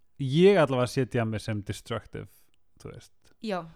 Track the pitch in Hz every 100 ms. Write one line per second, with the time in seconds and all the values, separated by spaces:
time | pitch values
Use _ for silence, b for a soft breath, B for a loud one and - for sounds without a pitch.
0 | _ - 135 147 190 196 143 127 123 135
1 | 123 120 113 107 - 107 95 101 - 110
2 | - 104 104 _ _ _ _ _ - -
3 | - _ _ _ 220 180 165